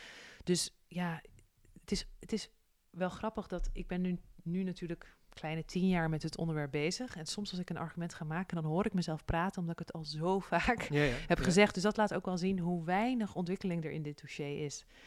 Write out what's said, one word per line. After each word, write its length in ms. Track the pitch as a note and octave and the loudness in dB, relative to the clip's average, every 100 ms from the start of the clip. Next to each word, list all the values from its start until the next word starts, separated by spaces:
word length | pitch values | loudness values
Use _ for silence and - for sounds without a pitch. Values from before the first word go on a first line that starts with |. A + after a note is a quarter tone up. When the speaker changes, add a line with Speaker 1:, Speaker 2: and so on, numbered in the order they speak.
| - - - - | -18 -18 -18 -4
Speaker 1:
Dus 340 | - F3 - - - | 0 2 0 -8 -8
ja, 340 | E3+ F3 D#3+ - - - _ - - | -4 -2 -4 -10 -20 -20 _ -20 -14
het 100 | - | -4
is, 160 | G3+ - - | -4 -4 -12
het 140 | - | -6
is 160 | G#3+ - _ _ _ _ | -6 -6 _ _ _ _
wel 200 | E3+ F3+ | -4 -2
grappig 380 | F#3 A3 A3 - | -2 -4 -4 -4
dat 220 | F3+ - | -2 -2
ik 140 | - E3+ | -2 -2
ben 140 | F3+ | 0
nu, 180 | F3+ F3 - - | 0 -2 -6 -10
nu 200 | E3+ F#3 | -4 -2
natuurlijk 520 | F#3 F3 E3+ E3+ - - _ | -2 -4 -6 -8 -12 -20 _
kleine 360 | - D#3 D#3+ - | -8 -4 -4 -2
tien 220 | F3+ F#3 | 2 4
jaar 220 | F3 D#3+ | 6 4
met 140 | D#3 | 0
het 140 | D#3+ - | -2 -2
onderwerp 340 | E3 D3+ C#3+ | -2 0 0
bezig. 440 | D3 D#3 F3+ B3+ D#3+ | 0 0 0 -6 -8
En 100 | D#3 | -8
soms 260 | - G#3 | -6 -4
als 80 | F3+ | -4
ik 100 | F3+ | -4
een 80 | E3 | -4
argument 360 | D#3+ E3+ E3+ | -4 -4 -4
ga 100 | - D#3 | -4 -4
maken, 300 | D#3+ F#3+ E3+ | -2 -2 0
dan 100 | D#3 | 2
hoor 200 | E3 G#3 | 2 2
ik 80 | |
mezelf 320 | F#3 E3 D#3 - | 2 0 -2 0
praten 340 | E3 F#3 F#3+ | 0 0 0
omdat 180 | E3+ E3 | -4 -4
ik 80 | E3 | -8
het 60 | E3 | -8
al 60 | |
zo 360 | D3 D3+ E3+ F#3+ | -6 -2 2 2
<laughs> 80 | - | 2
vaak 300 | E3 B3+ A#3+ | 2 4 2
Speaker 2:
Ja, 220 | - D3 | 2 4
ja. 120 | C#3+ B2 - | 4 2 2
Speaker 1:
heb 100 | E3+ | 4
Speaker 2:
Ja. 60 | |
Speaker 1:
gezegd. 300 | F#3 F3 G#3 | 6 8 8
Dus 100 | F#3+ | 6
dat 140 | G#3 G#3+ | 2 4
laat 160 | G#3 | 2
ook 120 | - F#3 | 0 -2
wel 120 | F3+ | 0
zien 220 | F#3 F#3+ | 0 0
hoe 240 | E3+ F3 D#3+ | 0 0 2
weinig 500 | F#3 A#3+ B3+ G3+ - | 2 2 0 -2 -2
ontwikkeling 500 | F3 G3 F#3+ E3+ D#3 | -2 -2 0 0 -2
er 60 | |
in 100 | D3+ | -4
dit 180 | D3 D3 | -6 -8
dossier 440 | C#3+ - C#3+ D3 D3 | -10 -6 -4 -4 -4
is. 200 | - - - | -6 -14 -20